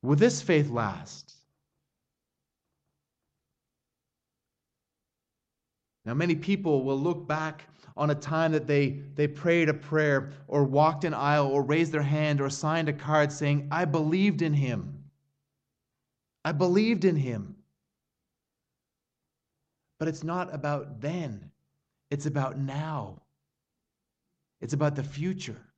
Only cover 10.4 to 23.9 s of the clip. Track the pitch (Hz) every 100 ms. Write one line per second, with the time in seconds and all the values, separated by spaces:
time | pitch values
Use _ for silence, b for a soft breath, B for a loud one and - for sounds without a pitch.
10.4 | B 147 139 139 156 147 165 139 139 147
11.4 | 143 139 131 151 165 151 143 151 151 147
12.4 | 135 139 156 165 160 143 139 151 147 143
13.4 | 147 143 143 151 175 160 156 175 202 156
14.4 | 165 147 135 113 92 - - _ _ _
15.4 | _ _ _ _ _ _ _ _ _ _
16.4 | 156 151 180 180 220 220 185 156 135 113
17.4 | 98 - _ _ _ _ _ _ _ _
18.4 | _ _ _ _ _ _ _ _ _ _
19.4 | _ _ _ _ _ _ 156 151 156 175
20.4 | 180 151 147 147 - 117 139 180 156 101
21.4 | - _ _ _ _ _ _ 143 143 143
22.4 | 135 135 135 139 156 151 101 90 _ _
23.4 | _ _ _ _ _